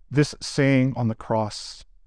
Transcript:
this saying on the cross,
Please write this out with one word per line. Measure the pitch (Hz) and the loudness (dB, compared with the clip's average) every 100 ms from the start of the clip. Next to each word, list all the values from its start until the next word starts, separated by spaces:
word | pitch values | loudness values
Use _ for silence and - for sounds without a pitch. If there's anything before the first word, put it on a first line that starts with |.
| - | -2
this | 131 147 - | 2 2 0
saying | - - 139 135 131 127 | -6 0 4 4 2 0
on | 117 | -2
the | 110 | -4
cross, | - 110 107 - - - - - | -2 -2 -2 -6 -14 -16 -20 -20